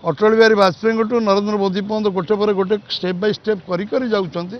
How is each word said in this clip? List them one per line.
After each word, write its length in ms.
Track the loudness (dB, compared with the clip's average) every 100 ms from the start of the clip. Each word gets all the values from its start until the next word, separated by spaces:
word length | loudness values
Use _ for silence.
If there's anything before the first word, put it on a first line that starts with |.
ଅଟଳ 280 | -4 0 2 6
ବିହାରୀ 180 | 6 6
ବାଜପେୟୀଙ୍କଠୁ 540 | 4 2 -2 0 0 0 2
ନରେନ୍ଦ୍ର 280 | 0 0 -2
ମୋଦି 180 | 0 -2 -4
ପର୍ଯ୍ୟନ୍ତ 200 | -2 -2 -2
ଗୋଟେ 160 | -2 0
ପରେ 120 | 0 0
ଗୋଟେ 160 | 0 -2 -4 -6
ଷ୍ଟେପ୍ 240 | -4 -2
ବାଇ 100 | -2 -2
ଷ୍ଟେପ୍ 240 | -4 -4 -4
କରି 160 | -6 -2
କରି 140 | -4 0
ଯାଉଛନ୍ତି 440 | -2 -2 -6 -10